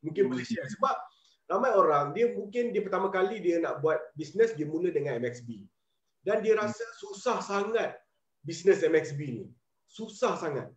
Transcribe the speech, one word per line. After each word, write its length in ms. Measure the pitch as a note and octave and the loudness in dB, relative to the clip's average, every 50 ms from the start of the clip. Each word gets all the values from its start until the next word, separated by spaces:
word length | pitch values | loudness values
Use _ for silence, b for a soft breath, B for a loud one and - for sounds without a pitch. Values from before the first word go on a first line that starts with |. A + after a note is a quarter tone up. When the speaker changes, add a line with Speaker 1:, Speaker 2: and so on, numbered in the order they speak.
| - | -8
Speaker 1:
Mungkin 240 | D#3+ - G3 - B3 | -6 2 2 2 2
boleh 160 | B3+ B2 B2 | 2 -4 -4
Speaker 2:
Hmm. 160 | - A3+ F3 | -4 -4 -6
Speaker 1:
share. 80 | - - G#3 | -4 -8 -4
Sebab 200 | - - C4+ B3+ - - B B B B B B B _ _ | -2 0 0 0 -2 -6 B B B B B B B _ _
ramai 240 | E3+ G3+ B3 C4 A3+ | 0 0 2 4 6
orang, 400 | G3 F3+ D#3 D3+ C#3+ C#3+ D3 D3 | 6 6 6 6 4 2 0 0
dia 240 | G3+ A#3 A#3 G3+ | 2 2 2 2
mungkin 380 | G3 G#3+ - - A#3+ A#3+ A#3 F#3+ | -2 -8 -4 -2 -2 -2 0 0
dia 100 | G#3 - | -2 -2
pertama 240 | F#3+ F#3+ F3+ E3 - | 0 -2 0 0 0
kali 320 | F#3 F#3 F#3+ G3+ A3+ G#3+ | 2 2 0 0 0 -2
dia 240 | E3+ F3 E3+ E3+ D#3+ | 0 0 2 2 0
nak 160 | C#3 B2 C#3 | -2 -2 0
buat 160 | C#3 D#3+ D#3 D3+ - - _ | 2 2 2 2 -2 -6 _
bisnes, 400 | D3 D#3 D3 - F#3+ A3+ A3+ - D3 | -12 -12 -10 2 4 4 4 4 -2
dia 100 | D3+ D3 | -6 -4
mula 240 | D#3 E3 F3+ F3+ D#3+ | -2 -2 -2 0 0
dengan 240 | D3 C#3 C#3+ B2+ | 0 -2 -2 -2
M 80 | A#2 A#2+ | -2 -4
X 160 | B2 A#2+ - | -4 -6 -6
B. 240 | - A#2 A2+ G2+ G2 - _ _ _ _ _ _ _ _ _ _ _ | -12 -12 -14 -14 -14 -20 _ _ _ _ _ _ _ _ _ _ _
Dan 160 | F3+ G#3+ A3 G3 | 0 0 0 4
dia 160 | A3 A3 A3 | 4 4 4
rasa 240 | G#3+ G#3+ A3+ - A#4 - - - | 4 -2 -2 -4 -8 -12 -10 -16
susah 400 | - G4+ F#4+ F#3+ - B3 A3+ F#3 | -14 -14 -14 -4 -2 -2 -2 -2
sangat 560 | - - G3 G3 G3+ G#3+ A3+ A3+ F3+ - - - _ _ _ _ _ _ _ _ _ | -2 -2 -2 -2 -2 0 0 0 0 0 -4 -8 _ _ _ _ _ _ _ _ _
bisnes 400 | C#3+ E3 - - G3 F#3 - E3 | -10 -10 0 4 4 4 6 4
M 160 | D#3 D#3+ D#3 | 4 4 4
X 160 | D3 - C#3+ | 2 2 -6
B 160 | C#3+ D3 C3+ | -6 -6 -6
ni. 160 | A#2+ G#2+ F#2+ G2 - _ _ _ _ _ _ | -6 -8 -10 -12 -16 _ _ _ _ _ _
Susah 480 | _ _ - A3 G#3+ - - - A3 F3 | _ _ -12 -12 -12 -6 -2 0 0 0
sangat. 320 | E3 E3+ D#3+ C#3+ B2+ G#2 G#2 - | 0 -4 -4 -4 -6 -8 -10 -16